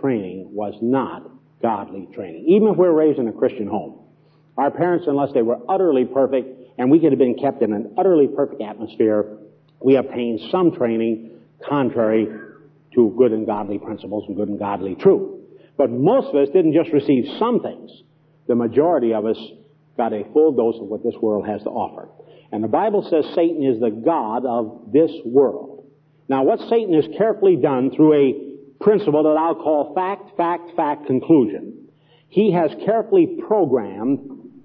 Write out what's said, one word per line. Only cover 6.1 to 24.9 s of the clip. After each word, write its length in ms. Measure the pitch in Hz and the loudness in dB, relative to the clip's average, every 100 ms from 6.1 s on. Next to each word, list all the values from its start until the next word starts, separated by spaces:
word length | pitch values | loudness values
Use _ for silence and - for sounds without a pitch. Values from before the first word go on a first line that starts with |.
| 135 127 135 - - - - | 0 0 0 -4 -12 -18 -4
and 120 | 127 | 4
we 100 | 160 | 4
could 100 | 156 | 4
have 80 | 127 | 4
been 160 | 127 | 2
kept 280 | 113 139 - | 2 -2 0
in 100 | 110 | -2
an 220 | 104 117 - | -2 -4 0
utterly 300 | 190 165 135 | 2 4 4
perfect 340 | - 135 143 | 2 -4 -4
atmosphere, 760 | 107 107 110 - 110 107 101 - - _ _ _ | -12 -12 -12 0 2 2 -2 -8 -20 _ _ _
we 140 | 127 131 | 2 2
obtained 440 | 127 120 120 110 - | 2 -4 -4 -6 -4
some 180 | 185 170 | 0 2
training 600 | - 120 113 113 110 - - _ _ - | 2 -2 0 -2 -4 -8 -20 _ _ -4
contrary 600 | - 123 120 110 110 101 - - - - _ _ | -2 0 0 2 2 0 -6 -16 -20 -20 _ _
to 160 | 123 110 | 2 2
good 220 | 110 127 | 4 2
and 140 | 110 110 | 2 -2
godly 320 | 104 101 101 | -4 -6 -8
principles 460 | - 101 98 107 101 | -8 -12 -8 -8 -6
and 80 | 95 | -6
good 120 | 104 | -6
and 100 | 101 | -4
godly 360 | 101 101 95 | -6 -4 -6
truth. 460 | 87 196 165 - - - - _ - | 0 2 2 0 -12 -20 -20 _ -2
But 140 | 127 | -2
most 380 | 120 156 262 - | 2 2 2 0
of 80 | 143 | 0
us 120 | 143 | 2
didn't 240 | 185 160 | 2 2
just 180 | 156 - | 2 2
receive 340 | 143 - 131 - - | 0 2 0 0 -4
some 220 | 233 220 | -2 -2
things. 420 | 117 - - - _ _ _ _ - | -4 -10 -18 -20 _ _ _ _ -2
The 80 | |
majority 600 | 120 117 120 170 156 117 | 0 2 2 2 2 2
of 120 | 110 110 | 0 -2
us 120 | 107 - - _ _ _ - | -4 -8 -20 _ _ _ -6
got 160 | 113 | -4
a 120 | 107 101 | -4 -2
full 200 | 151 156 | 2 4
dose 260 | 123 117 110 | 4 0 -2
of 100 | 101 | -8
what 140 | 107 | -6
this 180 | 120 - | -6 -2
world 260 | 110 104 101 | -2 0 -2
has 160 | 101 | -6
to 60 | - | -6
offer. 380 | - 92 - - - - - _ | -6 -6 -8 -20 -20 -20 -20 _
And 100 | 107 | -6
the 60 | 110 | -2
Bible 340 | 147 214 202 | 0 0 -2
says 220 | - 160 - | 0 -2 0
Satan 300 | 180 170 156 | 0 0 0
is 160 | 135 110 | -2 0
the 100 | 117 | -2
god 540 | 110 156 160 110 120 | -2 -2 -2 -2 -4
of 480 | 127 120 110 - - | -2 -4 -4 -10 -2